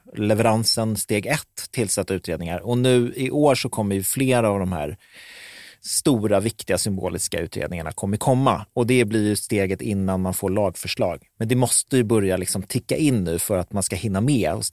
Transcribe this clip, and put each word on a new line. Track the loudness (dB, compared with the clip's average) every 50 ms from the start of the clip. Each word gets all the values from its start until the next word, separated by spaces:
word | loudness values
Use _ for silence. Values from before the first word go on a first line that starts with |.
| _ -12 -6
leveransen, | -2 0 2 2 4 4 4 4 2 2 0 0 0 0 -2 -2
steg | -4 -2 -2 -2 -2 0
ett, | -2 -4 -4 -6 -10 _ -16 -16 -6
tillsatt | -4 -4 -2 0 -2 -2 -2 -2
utredningar. | -4 -4 -4 -4 -6 -4 -4 -6 -6 -6
Och | -4 -2 0
nu | 2 4 4 4 4 4 2 -2
i | -4 -4 -2
år | 0 2 4 4 4
så | 2 0 -4
kommer | -4 -2 0 0 0
ju | 0 -2
flera | -2 -2 0 2 2 4 4 4 2
av | 2 0
de | -2 -2
här | -2 -4 -4 -6 -8 -12 _ _ -20 -20 -20 -20 -20 -20 -20 -20 -20 -20 -20 -20 -20 _ -10
stora, | -6 -4 0 2 2 2 4 4 2 2 2
viktiga, | 2 0 -4 -4 -4 -2 -2
symboliska | 0 0 -2 -2 -2 -4 -4 -4 -4 -4 -4 -4 -4
utredningarna | -4 -4 -6 -6 -6 -6 -6 -6 -6 -8
kommer | -8 -6 -4 -2 -2
komma. | 0 2 2 4 4 4 2 0 0 -4 -4 _
Och | 0 2
det | 4 4 4 4
blir | 4 2 2 2
ju | 2 2
steget | 0 -2 0 0 0 2 0 -2 -4
innan | -2 -2 -2 0 0 0 0 0
man | 0 -2 -2
får | -2 -2 -2
lagförslag. | 0 0 0 0 -2 -6 -8 -8 -4 -2 -2 -2 -2 -6 -12 _ _ -6
Men | -2
det | 0 2
måste | 2 2 2 2 0 0 2 2
ju | 2 4
börja | 4 2 2 4 2 0
liksom | 0 -2 -4 -4 -6 -4
ticka | -4 -4 -4 -2 -2 0
in | 0 2 2 2 2 0
nu | 0 -2 -2
för | -2 -2 -2
att | -2 -2 -2 -4
man | -4 -4
ska | -4 -4
hinna | -4 -2 -2 0 0
med | 2 2 2 2 2 0 -2
och | -2 -4 -4